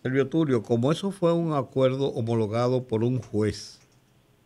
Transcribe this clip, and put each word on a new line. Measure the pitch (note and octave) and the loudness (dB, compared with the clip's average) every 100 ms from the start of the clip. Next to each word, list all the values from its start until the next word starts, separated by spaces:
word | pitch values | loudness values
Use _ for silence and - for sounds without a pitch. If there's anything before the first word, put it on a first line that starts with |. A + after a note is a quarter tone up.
Sergio | B2+ C3+ C3+ | -2 0 2
Tulio, | E3 D#3 A#2+ | 0 2 0
como | G2 A#2+ C3 | 0 0 2
eso | D#3+ G3 | 0 -4
fue | - E3+ | 0 0
un | E3+ E3 | 2 0
acuerdo | D3 A#2+ C3 C3 C3 C#3 | -2 -2 2 2 2 -2
homologado | C3+ A2+ A#2 G#2+ A2+ B2 B2+ B2+ | -2 -2 0 0 0 0 0 0
por | A2 | 0
un | A#2+ B2+ | 0 -2
juez, | - G#2 G#2+ G#2 - - _ _ _ _ _ _ | -2 -2 0 -2 -10 -20 _ _ _ _ _ _